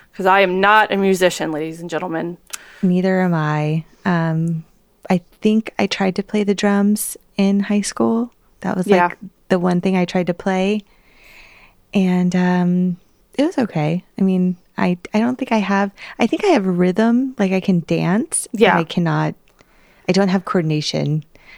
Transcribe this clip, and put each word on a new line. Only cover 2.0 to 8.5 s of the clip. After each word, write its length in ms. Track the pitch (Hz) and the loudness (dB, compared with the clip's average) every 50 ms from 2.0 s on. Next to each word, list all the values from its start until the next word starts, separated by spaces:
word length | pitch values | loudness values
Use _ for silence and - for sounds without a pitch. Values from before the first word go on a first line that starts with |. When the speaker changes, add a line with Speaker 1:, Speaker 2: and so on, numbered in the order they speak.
| 180 180 165 160 165 170 175 - _ _ - - - - - - - | -4 -4 -4 -4 -6 -6 -8 -12 _ _ -20 -20 -18 -20 -8 -2 0
Speaker 2:
Neither 380 | 185 180 185 185 190 185 185 | 2 2 2 2 2 2 2
am 140 | 185 180 170 | 2 2 0
I. 500 | 160 156 151 151 151 151 151 156 160 156 - _ _ _ | 0 0 -2 -2 -2 -2 -2 -2 -4 -6 -8 _ _ _
Um, 600 | 196 175 170 165 165 160 160 165 170 165 160 160 - _ _ _ _ _ _ _ - | -2 -2 0 0 0 -2 -2 -2 -2 -4 -6 -8 -12 _ _ _ _ _ _ _ -2
I 100 | 190 175 - _ _ _ - | -2 -2 -2 _ _ _ 0
think 300 | 214 214 220 220 - - - | 2 2 2 0 -2 -6 -6
I 80 | 208 | -4
tried 300 | 190 - - 196 190 185 | -4 -2 -2 -2 -2 -2
to 80 | - 196 | -2 -6
play 180 | - - 214 208 | -4 -2 -2 0
the 140 | 196 202 | 0 0
drums 600 | 185 - 202 202 202 202 202 208 - - - - - _ _ _ | 0 0 0 2 2 2 2 0 0 -2 -8 -12 -14 _ _ _
in 240 | - 196 196 196 202 | -2 0 2 2 0
high 220 | 196 - 208 208 196 | 0 0 -2 -2 -2
school. 500 | - - - 233 226 226 226 240 240 - _ _ _ | -4 -2 -2 0 0 0 0 -2 -4 -8 _ _ _